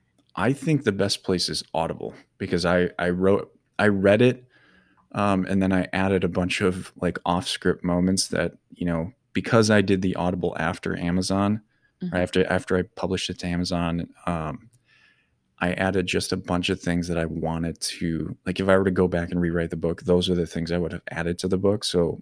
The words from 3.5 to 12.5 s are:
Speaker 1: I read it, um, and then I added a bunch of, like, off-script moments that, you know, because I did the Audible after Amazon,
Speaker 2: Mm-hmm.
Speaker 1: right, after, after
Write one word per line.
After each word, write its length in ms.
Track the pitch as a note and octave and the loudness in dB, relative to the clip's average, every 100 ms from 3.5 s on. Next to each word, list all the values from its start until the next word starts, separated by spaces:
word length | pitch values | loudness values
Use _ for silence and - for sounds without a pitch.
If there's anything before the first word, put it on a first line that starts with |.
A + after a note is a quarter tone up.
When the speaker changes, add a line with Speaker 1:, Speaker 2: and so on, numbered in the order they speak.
| _ _ - | _ _ 0
Speaker 1:
I 80 | G#2 | 2
read 340 | G2 F#2+ G#2+ | 4 6 6
it, 240 | B2 - - _ _ _ _ _ _ | 6 2 -6 _ _ _ _ _ _
um, 340 | - G2+ F#2+ F#2 | -2 2 2 2
and 140 | G2 | 2
then 100 | F#2+ | 2
I 140 | F#2 - | 2 0
added 300 | F#2 F#2+ F#2+ | 0 2 2
a 60 | F#2 | 0
bunch 320 | F2+ F2+ - | 0 -2 0
of, 320 | F#2+ F#2 - - | 0 0 -6 -4
like, 200 | F2+ - - | -4 -2 0
off-script 580 | F2 - - F2+ - | 0 -2 -2 0 0
moments 440 | F2+ F2 F#2 F#2+ - | 0 2 2 2 0
that, 300 | - E2+ - _ - | -2 -2 -4 _ -6
you 100 | F2 | -4
know, 260 | E2 E2+ - _ | -2 -4 -10 _
because 380 | F#2+ - A#2 G#2+ | -6 2 4 6
I 100 | G#2+ | 4
did 220 | G2 F#2+ | 4 2
the 120 | F#2+ - | 0 -2
Audible 400 | F2+ F2+ F2 - | -2 -2 -2 -2
after 360 | E2 F#2 F#2 F2+ | -4 -4 -6 -4
Amazon, 680 | F2 F#2 F2+ G2 G2+ G#2+ - _ _ _ | -2 -2 0 0 0 0 -6 _ _ _
Speaker 2:
Mm-hmm. 140 | B2+ F2+ | -4 -2
Speaker 1:
right, 60 | |
after, 240 | F2+ F#2 | 0 2
after 320 | - | 2